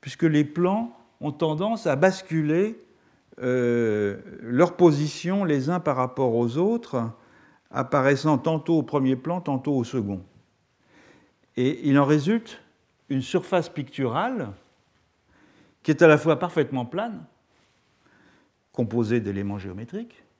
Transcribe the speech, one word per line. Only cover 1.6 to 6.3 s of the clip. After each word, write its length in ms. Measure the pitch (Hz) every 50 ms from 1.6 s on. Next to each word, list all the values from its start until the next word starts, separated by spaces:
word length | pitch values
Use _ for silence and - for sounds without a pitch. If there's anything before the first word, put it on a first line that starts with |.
| 190 214 226 214 - 165
à 80 | 139
basculer, 840 | 135 160 190 185 - - - 160 160 151 147 156 170 196 220 226 - - _ _ _ _ _ _ _ _ _ - -
euh, 760 | 127 123 127 127 123 120 120 120 117 113 104 107 104 101 98 95 - - - -
leur 340 | - 113 123 127 175 175 175
position 720 | - 180 170 151 143 151 151 - - - 170 185 202 202
les 240 | 170 147 139 127 143
uns 100 | 175 180
par 160 | 165 151 139
rapport 400 | 127 131 127 127 - 135 123